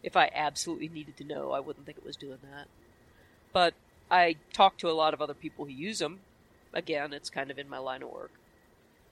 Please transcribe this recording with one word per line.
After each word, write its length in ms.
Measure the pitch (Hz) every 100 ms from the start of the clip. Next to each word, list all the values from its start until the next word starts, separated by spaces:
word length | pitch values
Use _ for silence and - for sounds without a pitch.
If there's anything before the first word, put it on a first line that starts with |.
If 140 | - 185
I 160 | 156
absolutely 540 | - 151 147 - 165 156
needed 300 | 165 151 143
to 80 | 143
know, 260 | 143 139
I 80 | 139
wouldn't 260 | 139 139 143
think 120 | 151
it 80 | 143
was 100 | 139
doing 240 | 139 131
that. 260 | 139 139 143 _ _ _ _ _ _ _ _
But 220 | 190 175 - _ _ _
I 280 | 180 175 156 _
talk 240 | - 190 -
to 120 | 175
a 20 |
lot 220 | 160 156
of 80 | 143
other 120 | 147
people 320 | 143 156 - 143
who 60 |
use 300 | 135 185 220
'em. 200 | 151 190 _ _ _ _ _
Again, 380 | - 175 147 147
it's 180 | 143 -
kind 220 | 156 135
of 80 | 135
in 80 | 139
my 120 | 131
line 220 | 131 131
of 80 | 131
work. 220 | - - _ _ _ _ _ _ _ _